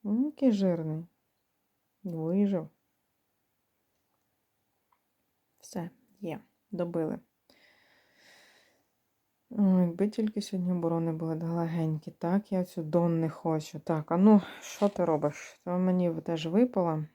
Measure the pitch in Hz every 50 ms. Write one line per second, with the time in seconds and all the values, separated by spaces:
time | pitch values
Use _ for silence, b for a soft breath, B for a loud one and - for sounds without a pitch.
0 | - 208 208 233 269 302 294 - 277 262 220 196 196 185 175 165 160 156 156 156
1 | 170 170 _ _ _ _ _ _ _ _ _ _ _ _ _ _ _ _ _ _
2 | _ 190 170 160 160 160 175 196 208 196 196 175 160 156 _ _ _ _ _ _
3 | _ _ _ _ _ _ _ _ _ _ _ _ _ _ _ _ _ _ _ _
4 | _ _ _ _ _ _ _ _ _ _ _ _ _ _ _ _ _ _ _ _
5 | _ _ _ _ _ _ _ _ _ _ _ _ - - - 185 165 170 - _
6 | _ _ _ _ 202 170 151 - - _ _ _ _ _ - 175 175 175 170 165
7 | 160 160 - - - _ _ _ _ b b b b b b b b b b b
8 | b b b b b b b b b b b b b b b b b b _ _
9 | _ _ _ _ _ _ _ _ _ _ - 208 202 190 185 185 180 175 170 175
10 | 196 214 214 - 220 214 214 214 208 - - 185 175 180 180 175 165 165 165 165
11 | 165 165 160 160 165 160 160 160 170 165 165 170 170 165 165 170 160 160 156 151
12 | - - - _ - 170 180 202 208 - 202 185 180 - - 185 165 151 156 175
13 | 170 170 165 165 165 156 151 - - 170 160 156 156 - - - - - 165 156
14 | 156 - 165 175 190 214 214 202 180 B B B B - - - 202 202 - -
15 | 180 165 160 147 147 147 143 - - - - _ _ 180 175 180 185 185 180 180
16 | 180 175 165 160 160 - 165 160 156 160 165 208 247 247 247 196 180 170 160 156
17 | 156 156